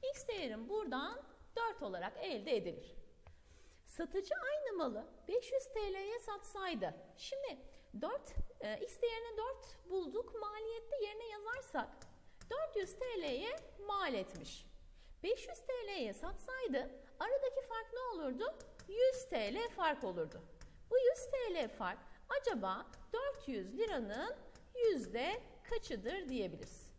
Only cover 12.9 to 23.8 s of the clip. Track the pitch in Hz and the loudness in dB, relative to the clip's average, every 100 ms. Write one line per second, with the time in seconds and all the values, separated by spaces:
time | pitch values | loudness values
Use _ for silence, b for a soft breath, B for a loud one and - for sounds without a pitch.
12.9 | - - 440 311 254 415 605 - - 403 | -2 -2 0 0 0 0 -4 -6 -10 0
13.9 | 403 370 370 190 175 - - - - - | 2 2 2 0 -6 -8 -10 -12 -16 -16
14.9 | b b b 349 494 - 679 - 494 427 | b b b 0 0 0 -10 -2 -2 0
15.9 | 392 226 214 339 381 - 523 480 269 - | 0 0 0 -4 -4 -4 -2 2 2 0
16.9 | - B - 381 554 554 539 508 453 453 | -6 B -2 2 4 4 0 -2 -4 -2
17.9 | 466 508 392 294 254 480 640 - - - | -2 -2 0 0 0 0 -2 -10 -14 -4
18.9 | 415 508 508 - 294 208 277 466 427 339 | 8 8 8 2 2 2 2 0 4 4
19.9 | 294 233 175 151 - - - B B - | 4 2 0 -2 -2 -14 -14 B B 4
20.9 | 494 494 605 - 539 480 349 233 - 190 | 8 10 8 2 2 2 2 2 2 -2
21.9 | 214 B B B 539 508 262 190 190 - | -2 B B B 2 4 4 2 0 -2
22.9 | - - 440 554 554 - 240 185 254 | -12 -4 0 0 0 -2 -2 -2 2